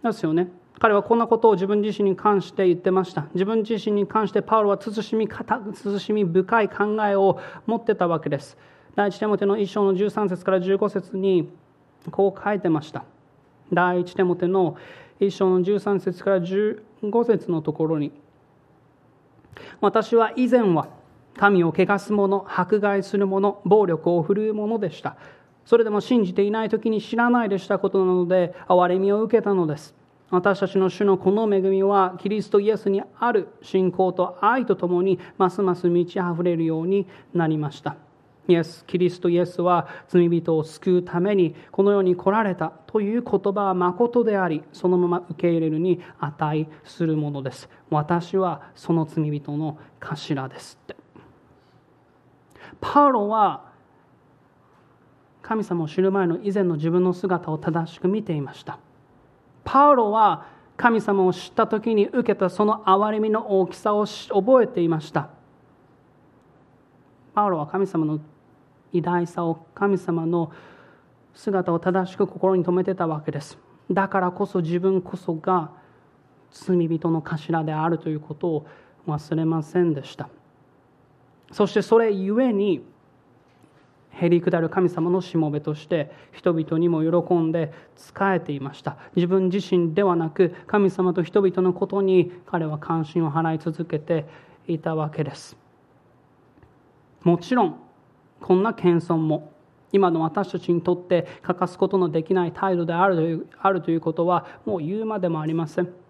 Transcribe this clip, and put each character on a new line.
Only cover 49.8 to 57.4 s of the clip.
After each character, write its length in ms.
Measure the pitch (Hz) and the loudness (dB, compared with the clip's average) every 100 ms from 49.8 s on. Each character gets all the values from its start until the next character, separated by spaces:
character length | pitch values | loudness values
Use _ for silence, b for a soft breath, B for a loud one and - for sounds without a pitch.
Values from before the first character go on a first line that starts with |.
| B _ | B _
頭 480 | - 156 - 143 131 | -12 -12 -6 -6 -6
で 100 | - | -12
す」 180 | - - | -20 -20
っ 20 | - | -20
て。 120 | - _ - - _ _ _ _ _ _ _ _ _ _ _ _ B B B | -20 _ -20 -20 _ _ _ _ _ _ _ _ _ _ _ _ B B B
パ 240 | - 285 285 | 0 4 4
ウ 60 | |
ロ 160 | 254 202 | 4 0
は 420 | 220 202 135 - _ _ _ _ _ _ _ _ _ _ _ _ _ _ _ _ _ | 2 0 0 -14 _ _ _ _ _ _ _ _ _ _ _ _ _ _ _ _ _
神 220 | - 220 | -6 -4
様 220 | 208 170 156 | -2 -4 -4
を 20 | |
知 140 | 170 | 0
る 100 | 190 | 2
前 160 | 196 180 | 2 0
の 100 | 165 | 0
以 80 | 202 | -2
前 120 | 196 | 0
の 120 | 180 160 | 0 0
自 160 | 160 | 0
分 100 | 175 | 2
の 120 | 180 | 2
姿 360 | 180 196 175 | 0 -2 -2